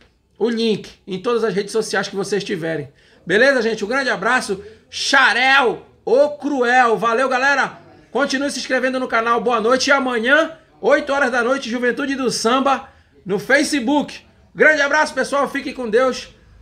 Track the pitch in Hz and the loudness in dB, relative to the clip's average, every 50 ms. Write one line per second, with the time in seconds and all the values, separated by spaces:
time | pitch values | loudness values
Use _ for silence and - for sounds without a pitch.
0 | _ _ _ _ _ _ _ - 208 240 233 220 226 226 208 - - - - _ | _ _ _ _ _ _ _ -4 -2 -2 0 0 0 0 0 -2 -4 -10 -20 _
1 | _ - 185 185 185 262 240 233 208 226 175 190 208 196 - 220 214 - - 190 | _ -10 -10 -6 -4 -2 -2 0 0 -2 -2 -2 -4 -4 -4 -4 -4 -2 -2 -4
2 | 190 - - 196 196 - 208 196 - - 214 170 160 165 160 151 143 - - _ | -4 -4 -6 -6 -6 -2 -2 -4 -4 -4 -6 -6 -4 -6 -6 -6 -8 -10 -16 _
3 | _ _ _ _ - - 170 208 240 277 277 254 214 226 226 220 214 196 247 269 | _ _ _ _ -6 0 2 4 4 4 4 2 2 0 -2 -4 -4 -4 -2 -2
4 | 269 254 220 185 175 226 247 247 214 - 196 185 - - - - _ _ - - | -2 -2 -2 -2 0 0 0 0 -2 -4 -8 -8 -10 -14 -20 -20 _ _ -10 -8
5 | - - - 277 262 233 208 233 254 262 269 277 277 226 175 147 - - _ _ | -4 0 2 4 4 4 4 2 2 4 4 4 4 2 0 -4 -8 -18 _ _
6 | - - 214 262 294 294 294 - - 285 294 262 240 233 247 254 254 233 220 185 | -4 0 2 4 2 2 0 -6 -6 -4 -2 0 0 2 4 4 4 4 2 0
7 | 190 233 226 233 269 262 262 247 262 277 285 269 233 196 - - - - - - | 0 0 0 0 0 0 0 0 2 2 2 2 0 -2 -4 -10 -20 -20 -20 -20
8 | - _ - 226 277 269 262 262 277 285 - 262 214 - 254 262 247 262 254 262 | -14 _ -4 -2 -2 -2 -2 -2 -2 -4 -4 -6 -6 -4 -2 -2 0 0 -2 -2
9 | 254 220 - 226 226 233 233 240 208 233 247 226 208 226 254 254 - 277 285 277 | -4 -2 -2 -2 0 0 0 0 0 0 0 0 2 2 2 2 2 2 2 2
10 | 262 254 247 233 220 240 277 302 320 311 - - _ _ _ _ - 233 277 302 | 2 0 -2 -2 0 2 2 2 2 0 -4 -12 _ _ _ _ 0 2 2 2
11 | 294 294 269 277 285 254 233 254 233 240 269 277 269 233 220 254 247 247 226 233 | 2 0 -2 0 0 0 0 0 0 0 0 -2 -2 -4 -4 -2 0 -2 -2 -2
12 | 277 269 277 254 269 226 175 - - 220 247 269 262 277 269 240 - - - _ | -2 -4 -4 -2 -2 -2 -2 0 0 2 2 2 2 2 0 0 -4 -8 -20 _
13 | _ _ _ _ - 180 190 196 - - 254 285 302 - 302 285 233 220 294 294 | _ _ _ _ -8 -4 -4 -4 0 2 2 2 2 2 -2 -2 0 0 0 0
14 | 233 - - - - _ _ _ _ _ - 175 220 302 311 294 277 277 285 302 | 0 -2 -8 -16 -20 _ _ _ _ _ 0 4 4 4 4 4 2 2 2 2
15 | 311 294 - 262 254 - 269 285 277 - - 277 262 - 247 - 254 226 202 240 | 0 0 0 -4 -4 -2 0 -2 -2 -2 -2 -6 -6 -8 -8 -8 -4 0 0 2
16 | 262 262 233 - - - - _ _ - - - | 2 2 0 -4 -8 -16 -20 _ _ -20 -20 -20